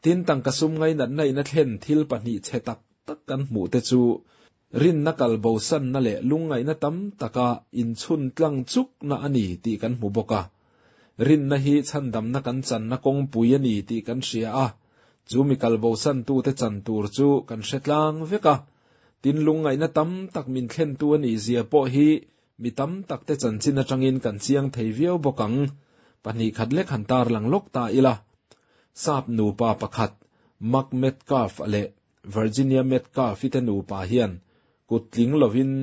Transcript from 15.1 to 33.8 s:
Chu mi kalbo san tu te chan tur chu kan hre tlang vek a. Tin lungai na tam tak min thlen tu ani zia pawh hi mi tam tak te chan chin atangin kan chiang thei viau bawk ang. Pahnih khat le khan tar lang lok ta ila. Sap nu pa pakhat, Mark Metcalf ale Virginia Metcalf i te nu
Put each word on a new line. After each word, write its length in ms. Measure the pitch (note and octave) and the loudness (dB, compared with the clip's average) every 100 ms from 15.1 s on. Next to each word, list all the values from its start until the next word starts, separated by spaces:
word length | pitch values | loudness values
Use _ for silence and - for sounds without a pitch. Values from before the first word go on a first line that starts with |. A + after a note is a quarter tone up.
| _ _ | _ _
Chu 100 | A#2+ C#3 | 0 2
mi 80 | C3+ | 2
kalbo 280 | A#2+ A2+ A#2 A2 | 2 2 2 0
san 160 | D3+ C3+ A#2 | 0 -2 0
tu 80 | C3+ C3 | 0 0
te 60 | C3+ | -2
chan 160 | A#2 G2+ G2+ | -4 -4 -4
tur 200 | G#2+ G#2 - | -4 -4 2
chu 120 | C#3+ C#3 - | 4 4 0
kan 140 | A2+ G2+ | -10 -6
hre 100 | C#3 C#3 | -6 -2
tlang 320 | D3+ D#3 D#3 D#3+ | 0 0 -2 -4
vek 160 | G#3 E3 | 0 2
a. 20 | C#3 - _ _ _ _ _ | 2 0 _ _ _ _ _
Tin 160 | C3+ D3+ D3+ | -2 2 2
lungai 320 | D#3 D#3 C3+ | 2 0 0
na 100 | D#3+ D#3+ | 0 0
tam 140 | D#3+ F#3 F#3 | -2 -4 -8
tak 140 | F3 C3 | -10 -6
min 140 | C3 A#2+ | -6 -6
thlen 200 | - D#3 C3 | -4 -4 0
tu 60 | D3+ D3+ | 2 2
ani 160 | C3+ A2 G#2 | 2 -2 -2
zia 160 | A#2+ G#2+ | -2 2
pawh 160 | D3+ C3 | 2 2
hi 140 | C3 D3+ D#3 - _ _ _ | 4 4 4 -2 _ _ _
mi 80 | A#2+ - | -8 -4
tam 140 | C#3 F#3 F#3+ | -6 -6 -8
tak 120 | C3+ - | -10 -6
te 60 | - | -4
chan 140 | B2 G#2+ | -2 -2
chin 200 | A#2 C#3 | 0 0
atangin 360 | C3 C3 C3 C3 | 0 0 0 0
kan 140 | A#2 G#2 | -4 -6
chiang 240 | - C#3 C#3 | 0 0 0
thei 160 | B2+ A2+ A2 | -2 -4 0
viau 200 | E3 F3+ C#3+ | 0 0 -2
bawk 140 | - G#2+ | -2 -2
ang. 120 | B2 C#3+ C#3+ _ _ _ _ | 0 -2 -6 _ _ _ _
Pahnih 300 | - A2+ A2+ G#2+ | -8 -2 -2 -2
khat 140 | A2+ D3 | -2 0
le 60 | F#3+ | 0
khan 140 | B2 G#2+ | -4 0
tar 180 | B2+ A#2+ | 2 2
lang 140 | A2+ A2 | 0 0
lok 120 | F#3+ G3 C3 | -2 -2 -6
ta 80 | A#2 A#2 | 0 4
ila. 160 | C3 A2+ _ _ _ _ _ _ _ - | 4 4 _ _ _ _ _ _ _ -6
Sap 220 | - C#3 C3 A#2 | -2 -2 0 0
nu 80 | G#2 G2+ | 0 2
pa 100 | A#2 A2 | 0 0
pakhat, 320 | G#2+ - G#2+ - _ _ _ _ A2 | -4 -2 -4 -4 _ _ _ _ 0
Mark 180 | C3 C3+ B2+ | 0 0 0
Metcalf 520 | C3 C3+ - C3+ G#2+ - G#2+ | -2 -2 -2 0 0 -4 -2
ale 180 | G#2 G2+ _ _ _ - G#2 | -2 -2 _ _ _ -8 -2
Virginia 460 | A2 A2 C3+ C3 C3 | -2 0 2 2 4
Metcalf 480 | B2+ - - B2+ G2 C3 | 0 -2 -2 -2 0 -2
i 20 | |
te 60 | C3 B2 | -2 0
nu 80 | G2 | -2